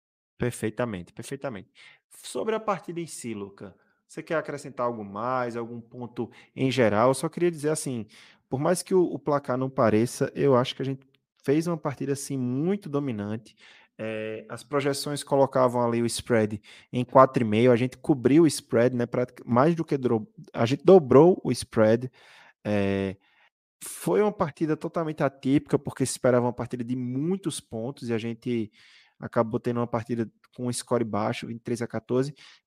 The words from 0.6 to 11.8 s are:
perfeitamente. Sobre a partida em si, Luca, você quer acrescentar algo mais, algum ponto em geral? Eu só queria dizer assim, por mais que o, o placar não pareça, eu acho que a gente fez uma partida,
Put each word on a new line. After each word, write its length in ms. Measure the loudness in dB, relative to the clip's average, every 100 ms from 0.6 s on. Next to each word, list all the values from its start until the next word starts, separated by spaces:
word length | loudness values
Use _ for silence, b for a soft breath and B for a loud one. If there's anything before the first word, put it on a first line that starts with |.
| -8 -4 -6 -6 -12
perfeitamente. 600 | -16 -14 -10 -10 -12 -16 b b b _ -20
Sobre 300 | -12 -8 -4
a 60 | -4
partida 400 | -4 -6 -6 -10
em 80 | -10
si, 260 | -10 -10
Luca, 420 | -10 -10 -14 -20 -20 _ _ _
você 140 | -18
quer 140 | -6 -4
acrescentar 500 | -4 -10 -12 -6 -4
algo 180 | -4
mais, 520 | -10 -8 -4 -2 -4 -6
algum 260 | -10 -12
ponto 480 | -16 -14 -14 -8 -8 b b -4
em 140 | -2
geral? 400 | 4 4 4 2
Eu 60 | 2
só 120 | -4
queria 220 | -2 -2
dizer 200 | -2 -4
assim, 360 | -4 -4 -8 -10 b b b _
por 120 | -4
mais 240 | 0 -2
que 100 | 2
o, 100 | 2
o 140 | 2 -2
placar 400 | -2 -2 0 -2
não 120 | -2
pareça, 600 | 2 4 4 2 -2 -4 0
eu 200 | 4 4
acho 200 | 2 -4
que 80 |
a 20 | -6
gente 220 | -8 _ _ _ _
fez 220 | 0 0 0
uma 120 |
partida, 360 | -4